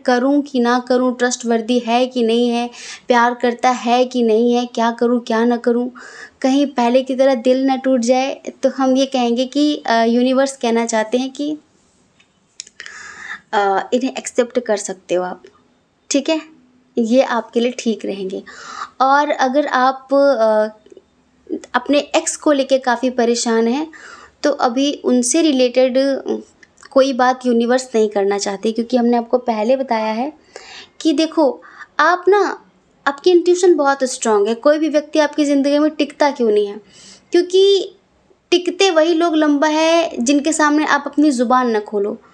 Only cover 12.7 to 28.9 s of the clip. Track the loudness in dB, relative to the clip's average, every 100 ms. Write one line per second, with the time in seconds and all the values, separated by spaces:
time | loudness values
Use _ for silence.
12.7 | _ -20 -20 -20 -18 -16 -18 _ -2 0
13.7 | 0 -2 -2 -2 -6 -8 -4 -2 -2 -2
14.7 | -4 -4 -12 _ -4 -4 -10 -18 _ _
15.7 | _ _ _ _ -2 0 -4 -4 -20 _
16.7 | _ _ -4 0 2 2 -2 -4 -4 -2
17.7 | -4 -4 -4 -6 -8 -8 -10 -12 -20 -18
18.7 | -14 -16 _ 2 2 0 0 0 0 0
19.7 | 0 0 -2 -2 2 2 2 2 2 0
20.7 | -6 _ -20 _ _ _ _ _ -12 -4
21.7 | -4 0 -2 0 -2 -4 -4 0 0 2
22.7 | 0 0 -2 -2 0 0 0 0 0 2
23.7 | 0 -4 -12 -20 -20 -20 _ -4 0 -2
24.7 | 0 -2 -2 0 0 2 2 2 2 2
25.7 | 2 0 2 0 -2 -4 -8 -8 _ _
26.7 | _ -2 2 2 2 0 0 0 0 2
27.7 | 0 0 0 0 0 0 -2 -4 -4 -4
28.7 | -4 -2